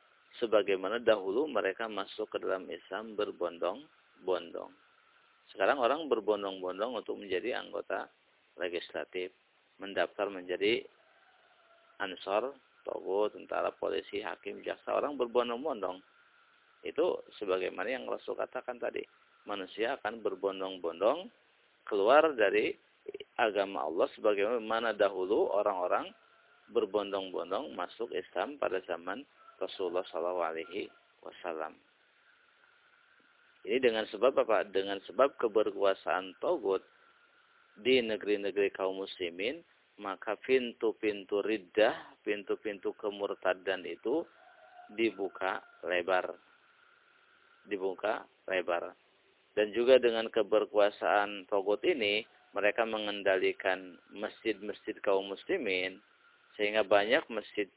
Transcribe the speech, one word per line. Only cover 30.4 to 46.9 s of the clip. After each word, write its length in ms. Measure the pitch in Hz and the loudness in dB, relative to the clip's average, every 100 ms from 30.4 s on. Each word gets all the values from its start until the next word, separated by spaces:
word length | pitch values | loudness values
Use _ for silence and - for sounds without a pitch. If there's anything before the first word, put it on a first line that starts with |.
alaihi 480 | 80 80 80 95 - - _ _ | -2 -4 -8 -8 -10 -14 _ _
wasallam. 560 | - - 90 80 78 - _ _ _ _ _ _ _ _ _ _ _ _ _ _ _ _ _ _ | -20 -10 -8 -6 -8 -10 _ _ _ _ _ _ _ _ _ _ _ _ _ _ _ _ _ _
Ini 160 | 95 127 | -2 4
dengan 320 | 123 110 104 | 4 4 -2
sebab 320 | 104 127 135 | 2 4 4
apa? 240 | 113 101 | 4 2
Dengan 400 | 101 95 98 98 | 2 0 -2 -6
sebab 320 | - 92 139 - | -6 2 2 2
keberkuasaan 1040 | 117 104 107 98 98 95 78 87 95 - | 2 4 2 2 2 2 0 -2 -4 -6
togut 400 | 135 170 98 95 - _ _ _ _ _ _ _ _ - | -4 -2 0 0 -2 _ _ _ _ _ _ _ _ -4
di 240 | 127 127 | 4 4
negeri-negeri 720 | 113 104 101 101 101 98 98 | 4 -2 0 0 0 2 2
kaum 320 | - 95 95 | 2 -2 -2
muslimin, 560 | 98 - 87 87 110 165 - _ _ - | -8 -6 -6 -4 -6 -6 -14 _ _ -10
maka 320 | 101 95 - 101 | -8 -6 -6 -6
pintu-pintu 1040 | - 131 120 - 110 - 107 101 92 101 | 2 2 2 -2 -2 0 -2 -2 -2 -2
riddah, 480 | 101 110 90 107 113 151 - - | 0 -2 -2 4 4 2 -10 -8
pintu-pintu 720 | - 104 98 104 107 98 107 - | -4 -4 -2 -4 -4 -6 -6 -4
kemurtadan 880 | 104 101 98 95 95 92 92 92 | -6 -4 -6 -2 -2 0 -2 -4
itu 400 | 85 87 - 156 - - - - - - - 107 | -6 -6 -2 -2 -4 -14 -20 -20 -20 -20 -12 -2
dibuka 640 | 113 95 95 - 95 104 - - | 0 0 -6 -2 -4 -4 -8 -12
lebar. 480 | 85 87 87 92 90 85 _ _ _ _ _ | -2 0 2 0 0 -8 _ _ _ _ _